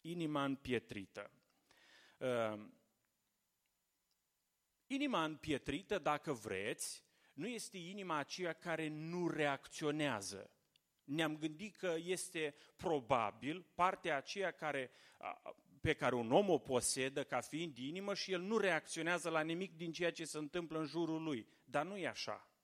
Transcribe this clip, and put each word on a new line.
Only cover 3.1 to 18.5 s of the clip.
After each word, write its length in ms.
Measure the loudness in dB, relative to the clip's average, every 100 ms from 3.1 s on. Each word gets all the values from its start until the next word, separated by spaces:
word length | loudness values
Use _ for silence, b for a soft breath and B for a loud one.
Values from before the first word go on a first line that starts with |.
| _ _ _ _ _ _ _ _ _ _ _ _ _ _ _ _ _ _
inima 360 | 0 2 2
împietrită, 760 | 0 -2 0 0 0 -4 -2 0
dacă 340 | 2 0 0
vreți, 680 | -4 -2 -2 -2 -4 -6 -8 _ b b
nu 140 | -8 -6
este 300 | -6 -8 -10
inima 380 | -10 -8 -2 -2
aceea 380 | -2 -4 -4
care 340 | -2 -2 0 -2
nu 400 | -4 -4 0 0
reacționează. 1200 | 4 2 2 -4 -2 0 2 2 0 -4 -10 -12 _ _ _ _ _
Ne-am 340 | -4 0 2 0
gândit 380 | -4 -4 -12 -4
că 200 | -2 0
este 520 | 0 -2 -2 -4 -4 -6 B -6
probabil 920 | 2 2 4 4 4 0 -6 -6 -8
partea 420 | 2 4 4 0 -2
aceea 360 | -2 -2 -2
care, 400 | -2 -2 -2 -4 B B B
a, 380 | -10 -10 -12 -16 _ -2
pe 120 | 0
care 220 | 2 2 2
un 160 | 6
om 180 | 6 6
o 80 | 2
posedă 680 | 4 2 2 0 0 -2
ca 180 | -2 -2
fiind 360 | -2 -6 -6 -6
inimă 360 | -6 -6 -4
și 180 | -4 -2
el 100 | -2
nu 160 | 2